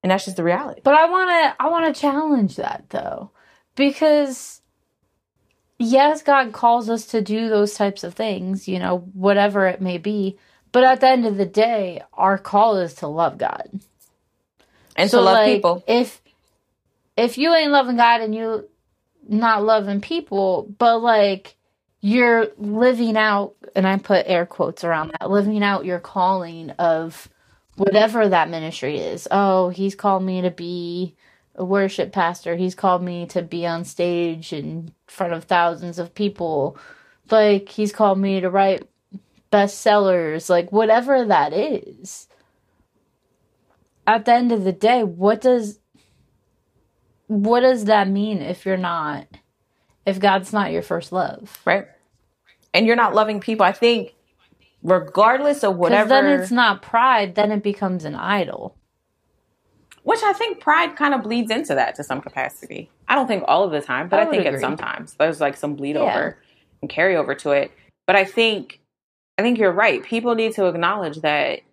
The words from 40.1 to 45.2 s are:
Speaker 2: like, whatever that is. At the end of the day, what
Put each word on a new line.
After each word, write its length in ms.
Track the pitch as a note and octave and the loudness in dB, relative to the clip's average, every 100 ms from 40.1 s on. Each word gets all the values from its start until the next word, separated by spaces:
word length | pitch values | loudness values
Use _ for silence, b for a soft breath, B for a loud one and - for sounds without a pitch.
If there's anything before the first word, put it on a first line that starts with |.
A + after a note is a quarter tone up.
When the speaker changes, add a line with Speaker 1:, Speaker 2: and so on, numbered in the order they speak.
| F3+ D#3+ D#3 - | 2 0 -6 0
Speaker 2:
like, 220 | F3 F3 | 0 2
whatever 540 | G3+ A3 A3 B3 C4+ A3+ | 0 4 2 4 0 4
that 280 | F3+ D3+ | 2 2
is. 760 | D#3+ C#4+ B3+ - A2+ F3 - - _ _ _ _ _ _ _ _ _ _ _ _ _ _ _ _ _ - | -2 -2 -4 -8 -20 -20 -20 -20 _ _ _ _ _ _ _ _ _ _ _ _ _ _ _ _ _ 0
At 180 | A3+ G#3+ | 0 4
the 80 | |
end 180 | A#3+ B3 | 2 2
of 120 | A3+ | 0
the 80 | F#3+ | -2
day, 300 | F3+ G#3+ B3 | 0 2 2
what 380 | G#3+ E3+ | 0 0